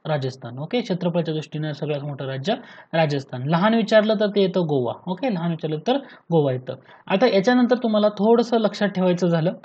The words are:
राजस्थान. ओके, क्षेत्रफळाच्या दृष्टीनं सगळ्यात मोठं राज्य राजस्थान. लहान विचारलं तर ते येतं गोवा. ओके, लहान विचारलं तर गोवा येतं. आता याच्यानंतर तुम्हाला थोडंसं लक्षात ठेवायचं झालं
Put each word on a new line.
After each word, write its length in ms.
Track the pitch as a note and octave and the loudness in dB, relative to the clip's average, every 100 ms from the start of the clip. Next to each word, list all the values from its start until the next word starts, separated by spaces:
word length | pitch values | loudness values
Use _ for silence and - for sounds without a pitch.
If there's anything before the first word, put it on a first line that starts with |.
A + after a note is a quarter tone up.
| D#3 | -4
राजस्थान. 520 | D3+ C3 - A#2+ B2 | -4 -4 -8 -12 -12
ओके, 220 | D#3+ A#3+ | -6 -4
क्षेत्रफळाच्या 540 | A#3 F3 F3+ E3+ D#3+ | -4 -4 -2 -2 -2
दृष्टीनं 380 | D#3 D3 D3+ D#3 | -4 -6 -6 -6
सगळ्यात 320 | D3 D3+ D3 | -6 -6 -6
मोठं 220 | D3 C3+ C3+ | -6 -8 -8
राज्य 280 | C3+ C#3+ C4 - - - | -6 -4 -4 -8 -20 -4
राजस्थान. 500 | E3 D#3 C#3+ C3 B2+ | 0 0 0 -6 -8
लहान 320 | C3+ E3 G#3 | -2 2 2
विचारलं 400 | A3+ A3 A3 G#3+ G#3 | 2 4 4 4 2
तर 60 | G#3 | 0
ते 160 | G#3 | 2
येतं 180 | F#3+ F#3 | 2 0
गोवा. 320 | E3 C#3 A#2+ - F3 | 0 0 -2 -4 -8
ओके, 280 | F#3 C4+ | -4 -4
लहान 160 | F3+ E3+ | -2 -4
विचारलं 280 | D#3+ D#3 D#3 G3 | -4 -4 -4 -2
तर 100 | C#4 - - - | -2 -4 -16 0
गोवा 200 | E3 C#3+ | 2 2
येतं. 220 | B2+ B2+ B2 - - - | -2 -6 -14 -16 -16 -2
आता 200 | G3 B3 | 2 4
याच्यानंतर 500 | G3 F#3+ B3 A#3+ B3 | 4 4 4 4 2
तुम्हाला 320 | A3+ G#3+ G#3 | 0 2 2
थोडंसं 500 | G#3 G#3+ A#3 A#3 A#3 | 2 4 4 2 0
लक्षात 300 | G#3 - G3+ | 0 0 -2
ठेवायचं 400 | F#3 F#3 F3+ F3 | 0 0 2 2
झालं 240 | E3 D#3+ - | 2 0 -2